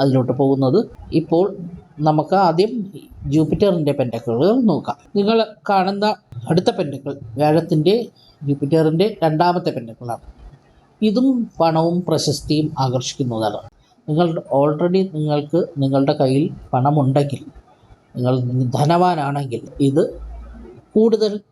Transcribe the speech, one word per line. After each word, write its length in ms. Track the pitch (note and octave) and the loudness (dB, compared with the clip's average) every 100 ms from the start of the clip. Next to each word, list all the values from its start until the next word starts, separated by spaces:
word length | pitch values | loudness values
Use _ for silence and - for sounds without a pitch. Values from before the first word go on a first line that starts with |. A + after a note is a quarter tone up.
അതിലോട്ട് 340 | C#3 C3 B2+ B2+ | 2 2 0 0
പോകുന്നത്. 380 | C3+ C3+ C3 F#3 A#3 - - D#3+ | 2 2 2 2 -2 -12 -4 -4
ഇപ്പോൾ 240 | D#3 E3 G3 - - - - C#3+ D#3 | 0 0 0 -4 -14 -16 -20 -2 0
നമുക്ക് 300 | D3+ D3 F#3+ F3 | 0 0 2 2
ആദ്യം 260 | D#3+ A3 B3 F3+ C#3+ - - C#3+ | 2 0 -2 -8 -14 -20 -12 -2
ജൂപ്പിറ്ററിൻ്റെ 600 | D3+ D#3 - G3+ E3+ C#3+ C#3 | 0 0 2 2 2 0 0
പെൻഡക്കിളുകൾ 580 | B2 A2+ A#2+ A#2 F3+ C4 A3 | -2 -4 -4 0 2 4 2
നോക്കാം. 260 | D3+ - - _ G3+ | 0 -4 -10 _ -2
നിങ്ങൾ 200 | G3+ A3+ A3 - - | 2 0 0 -6 -2
കാണുന്ന 360 | G3 F#3 G3+ G#3 G3+ _ A#2 A#2+ | 0 0 0 -2 -4 _ -16 0
അടുത്ത 200 | E3+ A#3 G3 | 2 2 -2
പെൻഡക്കിൾ 340 | D3 C3+ C#3+ - - B2 | -6 -6 -8 -10 -10 0
വ്യാഴത്തിൻ്റെ, 560 | D3+ D#3+ E3 D#3 E3 A#3 A3+ _ _ _ | 2 2 2 2 2 2 -2 _ _ _
ജൂപ്പിറ്ററിൻ്റെ 640 | C#3+ C#3+ C#3 D#3+ D#3 E3 G#3 - | -4 -2 0 2 2 2 0 0
രണ്ടാമത്തെ 480 | D#3+ D#3 F3 F3 D#3+ C3+ | -2 2 0 0 -4 -6
പെൻഡക്കിളാണ്. 480 | A2+ A2+ A#2+ A2 - - - - _ _ _ - | -12 -14 -10 -10 -12 -20 -20 -20 _ _ _ -2
ഇതും 260 | G#3+ A3 C4+ B3 G#3+ - | 0 2 2 0 -4 0
പണവും 360 | E3 D#3+ E3+ F3 E3+ | 0 2 2 0 0
പ്രശസ്തിയും 600 | D#3 D3+ - - D3+ D3+ C3+ | -2 0 -4 -2 0 0 -2
ആകർഷിക്കുന്നതാണ്. 760 | C3 B2+ - - B2 A2 G#2+ - - _ _ _ - | -2 -2 -4 -4 -4 -2 -2 -4 -12 _ _ _ -4
നിങ്ങൾ 180 | D3+ F3 E3 - C3+ | 0 0 -2 -2 2
already 420 | D3 D3+ F3 F#3+ F#3+ | 2 2 2 2 0
നിങ്ങൾക്ക് 460 | D#3 D3+ D3 D3 E3 - C#3+ | -2 0 -2 0 -2 -2 -2
നിങ്ങളുടെ 320 | C3+ C#3 C#3 D3+ | 0 2 2 2
കയ്യിൽ 240 | C3 C3+ F#3 - - | 2 2 0 -4 -4
പണമുണ്ടെങ്കിൽ, 680 | B2+ C#3+ D3+ C3+ C#3+ C#3+ C3 - - _ _ _ - _ B2 | 0 2 2 2 2 0 -4 -12 -20 _ _ _ -20 _ -4
നിങ്ങൾ 180 | B2 C3 B2 B2+ B2+ B2 | 0 0 0 -2 0 0
ധനവാനാണെങ്കിൽ, 840 | D3+ F3 F3+ E3 C#3 C#3+ C3+ A2+ - - C#3 | 2 4 2 0 -2 -4 -6 -8 -10 0 2
ഇത് 160 | D3 - - - - - - - - _ | 2 0 -4 -14 -16 -16 -18 -20 -20 _
കൂടുതൽ 380 | G#3+ A3 G#3 G#3+ G#3 _ | 2 4 2 0 -4 _